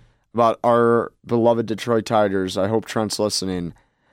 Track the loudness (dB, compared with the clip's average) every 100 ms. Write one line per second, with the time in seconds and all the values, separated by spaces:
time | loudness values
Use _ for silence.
0 | _ _ _ 0 0 2 2 4 4 2
1 | 0 -8 -4 0 2 2 -2 -4 -2 -2
2 | 0 2 2 0 -2 -2 -2 -2 -2 -4
3 | -4 -2 -2 -2 -4 -6 -8 -12 _ _
4 | _